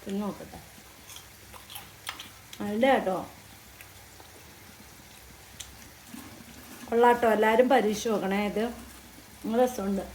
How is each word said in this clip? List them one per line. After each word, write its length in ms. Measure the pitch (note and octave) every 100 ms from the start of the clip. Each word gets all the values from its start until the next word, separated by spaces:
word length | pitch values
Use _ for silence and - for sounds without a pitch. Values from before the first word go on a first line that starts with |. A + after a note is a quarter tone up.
പിന്നെ 160 | - G3 G#3
നോക്കട്ടെ, 340 | E3 - - - - - - - - - - - - - - - - - - - - - -
നല്ല 220 | G#3 G#3 C4
കേട്ടോ, 240 | B3+ - F3+ - - - - - - - - - - - - - - - - - - - - - - - - - - - - - - - - - - - - -
കൊള്ളാട്ടോ. 380 | A#3 A#3+ A#3 A3+ G#3
എല്ലാവരും 300 | A3 A3+ B3+
പരീക്ഷിച്ച് 400 | C4 G#3 G#3 A#3
നോക്കണേ, 360 | G3+ F#3+ G3 G#3
ഇത് 120 | G3 A#3 A#3 - - - - - - -
നല്ല 180 | A3+
രസമുണ്ട്. 420 | B3+ A#3+ G3 G3 -